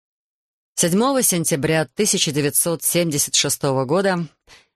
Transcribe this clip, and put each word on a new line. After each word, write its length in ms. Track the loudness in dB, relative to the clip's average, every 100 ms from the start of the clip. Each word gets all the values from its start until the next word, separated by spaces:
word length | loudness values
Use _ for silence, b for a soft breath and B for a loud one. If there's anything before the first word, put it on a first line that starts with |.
| _ _ _ _ _ _ _
Седьмого 480 | -2 0 2 2 2
сентября 640 | 0 0 -2 0 0 0 -2
тысяча 440 | -2 -2 0 0
девятьсот 520 | 0 0 0 -2 -2
семьдесят 520 | -2 0 0 0 -2
шестого 520 | 0 -2 -2 0 0 0
года 420 | 0 0 -2 -4 _ _ B B